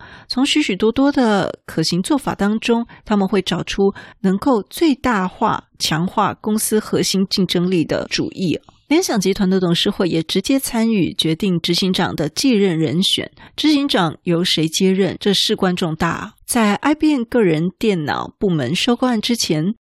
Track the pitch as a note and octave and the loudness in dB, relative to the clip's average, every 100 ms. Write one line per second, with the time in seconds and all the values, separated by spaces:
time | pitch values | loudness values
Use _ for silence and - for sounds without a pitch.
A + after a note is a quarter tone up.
0 | - - - B3 C#4 D4+ D4+ F#3+ A3 A3+ | -12 -18 -8 -2 0 2 0 0 0 2
1 | C#4 C#4+ A#3 G3+ - - - - D#3+ F3 | 2 4 2 2 0 -6 -8 -4 -2 -2
2 | G3 C#4+ - - G3+ A3 - A#3 A#3 - | 0 -2 -2 -2 -2 -2 0 -2 -2 -10
3 | - G#3 F#3+ G3 - E3 D#3 - G3 - | -2 0 2 0 0 -4 -4 0 0 0
4 | - - F#3+ G3 D4 A#3 - - E4 C4+ | -12 -4 -2 0 2 0 0 0 0 2
5 | C4 G#3+ F#3 - G#3+ - - - - D#3+ | 0 0 -2 -2 -2 -2 -6 -8 -4 -2
6 | F#3 - F#3 - G#3+ A3 - G#3+ - F#3 | -2 0 -2 -2 -4 -2 0 -2 0 -2
7 | F3 F#3+ G3 - F3+ F3+ F3+ F#3 D3+ - | 0 0 -2 0 0 0 0 0 0 -4
8 | - - C#3+ - F3+ - _ _ - D#4 | -4 -4 -4 -4 -4 -4 _ _ 0 0
9 | F#4+ B3+ F#3+ G3 F#3+ F#3+ F3+ F3 G3+ - | 2 0 0 0 2 2 2 2 0 0
10 | F3+ E3 D#3+ F#3+ - C4+ - A#3 A3+ G#3+ | 0 0 -2 -2 0 0 0 -2 0 2
11 | D#3 - D#3+ D#3+ G3+ E3+ - F3 F#3 F#3 | 0 0 -2 0 0 0 0 0 0 0
12 | D3+ D#3+ D3+ - C#4 A3 G3 D#3+ D#3 D3+ | -2 -2 -4 -2 2 4 2 2 0 2
13 | G3 - - - - - D4 C#4+ C#4 A#3+ | 0 0 -4 -12 -18 -2 2 2 2 0
14 | E3 - - E3+ F3+ - D#3+ - F#3+ F#3+ | 0 -2 -2 0 0 0 0 2 2 2
15 | F#3 - G#3 F#3+ - G#3+ F#3+ F3+ F3 D#3+ | 0 -2 0 0 0 0 0 0 -2 -2
16 | E3+ E3 G#3+ - - A#3+ G#3 G3+ - D4+ | -2 -4 -10 -14 -4 0 2 2 0 2
17 | D#4 C#4+ A#3 B3 G3 D#3 F3 - A3+ F#3 | 2 2 0 2 2 2 -2 -2 0 0
18 | D3 B1+ - - G3+ E3 A#2+ F3+ - A#3+ | -2 -4 -6 -4 0 0 0 -2 0 0
19 | B3+ A3+ - A#3 - D#3 E3+ - | 0 0 -2 -2 -2 0 -2 -4